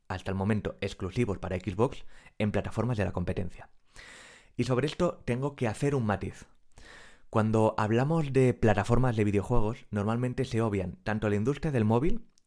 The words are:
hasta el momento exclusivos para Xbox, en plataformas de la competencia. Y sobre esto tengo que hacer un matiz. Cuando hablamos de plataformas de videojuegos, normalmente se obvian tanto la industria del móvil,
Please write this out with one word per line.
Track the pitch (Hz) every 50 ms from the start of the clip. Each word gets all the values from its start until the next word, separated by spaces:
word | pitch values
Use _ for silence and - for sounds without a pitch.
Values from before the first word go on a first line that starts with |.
| _ -
hasta | 95 90 - 98
el | 92
momento | 95 95 104 113 104 - - - -
exclusivos | - 101 - - 98 90 - - 120 98 92
para | - - 87 92
Xbox, | 90 - 107 90 98 117 - - - - - - - - - _
en | - 110 104
plataformas | - 104 98 - - 117 107 123 123
de | 107 95
la | 90 -
competencia. | 92 87 90 90 92 90 85 - - - - - - _ _ - - - - - - - - - - - - _
Y | - 120
sobre | 117 127 123 139
esto | 151 - - 175 175 - - -
tengo | - 120 123 135 143 139
que | - 127 110
hacer | 104 - 143 143 143
un | 135 113
matiz. | 104 98 95 95 - - - - - - _ _ - - - - - - - - - - - - -
Cuando | - 113 107 110 110 110 110 110 -
hablamos | - 110 104 113 117 131 147 165 165 151 139
de | 123 135 131 123 120
plataformas | - - 110 104 101 95 - 120 131 127 127 110
de | 110 104
videojuegos, | 104 98 101 90 - 123 113 104 107 117 - - -
normalmente | 104 104 101 107 117 120 127 123 123 - 127
se | - 117 110
obvian | 113 110 101 95 90 90 - - -
tanto | 110 107 107 113
la | 107 104
industria | 101 107 135 143 - - 160
del | 139 120 107
móvil, | 107 110 123 123 120 120 113 - - _ _ _